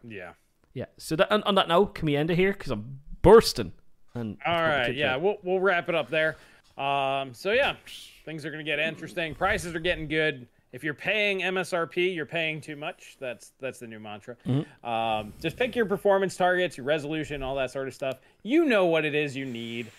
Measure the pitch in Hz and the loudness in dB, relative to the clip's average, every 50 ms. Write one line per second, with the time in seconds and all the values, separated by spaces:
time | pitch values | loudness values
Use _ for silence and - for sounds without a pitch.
0 | - 120 110 98 90 87 85 _ _ _ _ _ _ _ _ 131 110 - _ - | -16 -16 -14 -14 -14 -16 -18 _ _ _ _ _ _ _ _ -12 -12 -12 _ -16
1 | - - 160 160 190 - 214 214 - - 202 190 - 160 170 175 208 196 - - | -6 -4 2 2 4 4 4 0 2 2 2 2 4 4 4 4 4 2 0 -2
2 | - 156 143 143 151 165 175 165 190 196 196 - - 143 123 104 107 131 135 135 | 0 0 2 2 2 2 2 2 2 2 0 -4 -4 -6 -6 -6 -6 -10 -14 -16
3 | - - - - - 160 208 233 226 - - - 104 82 - - - - - _ | -14 -14 -8 6 10 12 12 12 10 8 -2 -4 -6 -8 -8 -18 -20 -20 -20 _
4 | - - _ 120 117 107 98 - 135 156 170 170 165 160 151 139 123 120 120 135 | -20 -14 _ -8 -8 -8 -8 -6 -2 0 0 2 2 2 2 2 0 0 0 0
5 | 147 135 131 135 165 202 202 - - 175 185 190 185 196 180 170 151 175 170 160 | 0 0 0 0 0 -2 -2 -2 -2 -2 0 2 4 4 2 2 0 0 -2 -2
6 | 143 - 156 156 156 160 151 - - - - - _ _ _ - 139 139 139 139 | -2 0 0 2 2 2 0 -4 -16 -20 -20 -20 _ _ _ -4 -2 0 0 2
7 | 135 135 139 139 139 135 120 - - 190 220 254 285 208 151 - - - - - | 0 0 0 -2 -4 -6 -10 -6 -2 0 2 2 2 0 -2 -4 -12 -18 -18 -18
8 | - - - - - 151 156 160 139 160 143 156 151 151 151 143 156 165 156 - | -18 -20 -20 -18 -14 -12 -12 -10 -8 -8 -10 -8 -4 -2 0 0 0 -2 -2 -6
9 | 165 175 214 240 165 156 143 - 175 190 214 185 156 175 160 170 160 180 170 156 | -14 -10 -6 -6 -6 -6 -4 -2 0 0 0 -2 -4 -6 -8 -4 -2 -2 -2 -2
10 | 156 143 151 156 156 156 147 131 123 _ _ _ _ _ - 127 151 156 139 - | -4 -2 0 0 0 0 -2 -4 -14 _ _ _ _ _ -16 -8 -8 -8 -8 -4
11 | - 180 202 214 208 208 196 190 175 185 185 185 180 - - 170 165 156 - 180 | -4 -2 0 2 2 0 0 0 -2 -2 -2 -2 -2 -2 -2 -2 -2 -2 0 0
12 | 180 185 185 160 147 - - 170 160 156 156 156 - - 151 143 151 170 190 _ | 0 0 0 -4 -6 -4 -4 -2 -2 -2 -4 -6 -8 -12 -12 -10 -10 -12 -12 _
13 | - - - _ 135 127 117 101 - - _ _ 135 131 123 - 123 113 113 107 | -20 -20 -14 _ -8 -8 -8 -10 -16 -20 _ _ -10 -10 -8 -10 -14 -14 -14 -14
14 | 107 107 104 104 - - 120 _ _ - 123 139 160 - - _ - 117 117 113 | -12 -12 -14 -14 -14 -16 -18 _ _ -2 -2 -2 -2 -4 -14 _ -8 -4 -4 -2
15 | 113 113 110 107 107 107 - - - 165 - - 247 254 - 247 233 180 202 - | 0 0 -2 -2 -4 -8 -12 -8 -8 -8 -2 -2 -4 -2 0 -2 0 0 -2 0
16 | - 208 196 190 196 180 - - 185 180 180 180 180 170 - - 123 135 156 160 | 4 4 4 4 4 0 0 2 2 4 4 2 0 -2 -4 -6 0 0 0 0
17 | 135 147 156 156 151 143 147 143 135 131 139 139 131 131 - 139 135 131 123 - | 0 -4 -4 -4 -4 -6 -6 -6 -6 -4 -2 -2 -2 -2 -4 -6 -6 -6 -8 -6
18 | 143 135 127 - _ _ _ _ _ 202 277 330 339 285 233 202 185 170 165 160 | -6 -6 -6 -8 _ _ _ _ _ 2 2 4 4 4 4 4 4 4 4 2
19 | 156 151 139 147 151 143 123 139 135 131 117 117 117 117 117 117 120 107 - | 2 2 0 0 0 0 -4 -6 -8 -6 -8 -8 -8 -8 -8 -8 -8 -10 -12